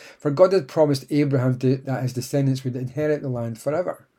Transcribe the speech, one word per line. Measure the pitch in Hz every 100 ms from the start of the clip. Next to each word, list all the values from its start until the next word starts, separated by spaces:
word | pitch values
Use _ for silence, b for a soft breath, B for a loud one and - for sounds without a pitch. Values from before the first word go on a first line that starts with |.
| B B
for | 151
God | 143 185
had | 190 135
promised | 165 147 135 131
Abraham | 147 147 135 127 127
to, | 131 135
that | 135 123
his | 127
descendants | 120 - 143 135 131
would | 127 123
inherit | 127 151 151 151
the | 143
land | 123 117 113
forever. | 139 156 180 - _